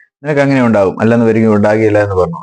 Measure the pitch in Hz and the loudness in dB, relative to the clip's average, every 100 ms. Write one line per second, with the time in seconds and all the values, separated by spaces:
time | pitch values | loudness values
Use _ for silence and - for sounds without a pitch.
0 | _ _ 143 143 139 135 120 107 95 - | _ _ -4 -2 0 0 2 2 0 0
1 | 110 117 113 110 113 104 104 107 110 104 | 0 2 2 2 2 2 2 0 0 0
2 | 101 92 87 - | -2 -2 -2 -4